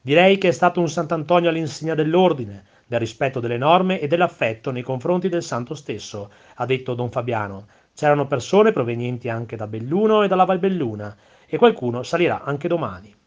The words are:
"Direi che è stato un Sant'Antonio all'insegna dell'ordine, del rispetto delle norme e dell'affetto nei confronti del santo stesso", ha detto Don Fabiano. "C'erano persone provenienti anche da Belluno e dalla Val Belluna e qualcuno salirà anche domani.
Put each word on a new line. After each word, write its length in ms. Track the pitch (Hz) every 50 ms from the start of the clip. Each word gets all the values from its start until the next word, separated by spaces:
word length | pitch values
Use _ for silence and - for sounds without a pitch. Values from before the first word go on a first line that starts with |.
"Direi 380 | _ 127 143 160 180 190 196 196
che 100 | 196 180
è 40 |
stato 260 | 165 - 180 180 175 180
un 100 | 175 160
Sant'Antonio 600 | - 175 165 156 170 160 147 160 175 175 170 170
all'insegna 480 | 165 165 160 147 - - 151 160 160
dell'ordine, 680 | 151 156 151 160 180 185 180 160 131 113 101 98 98 - _ _ _ _
del 140 | _ 120 117
rispetto 400 | 117 113 - _ 147 135 135 135
delle 180 | 117 117 120 120
norme 400 | 131 147 170 185 185 185 185 -
e 80 | 151
dell'affetto 640 | 139 165 170 180 170 - _ 131 117 110 113 - 147
nei 120 | 127 123
confronti 460 | 123 - 131 127 123 165 180 180 175 190
del 140 | 175 170
santo 320 | 165 - - 120 123 - 156
stesso", 560 | - - - 120 101 - - - 104 101 104 - _ _ - -
ha 100 | - 123
detto 300 | 123 131 127 131 - 123
Don 160 | 117 123 120
Fabiano. 560 | - 131 120 123 117 110 104 98 98 98 104 _ _ _ _ _
"C'erano 360 | _ - - 147 147 147 143 143
persone 420 | 143 123 - - - 196 214 220
provenienti 580 | 208 - 127 117 120 117 120 123 123 117 - 120
anche 280 | 113 113 117 113 -
da 100 | 110 110
Belluno 560 | 107 110 110 117 127 156 190 214 214 220 214
e 60 | 208 196
dalla 160 | 185 185 185
Val 160 | 180 190 185
Belluna 560 | 175 196 190 175 147 117 107 104 104 104 104 _ _ _ _ _ _
e 120 | _ -
qualcuno 480 | 156 240 233 220 - 127 123 120 123 123
salirà 400 | - - 165 175 147 110 - -
anche 240 | - 143 143 - -
domani. 440 | 170 165 143 107 95 90 98 - _ _ _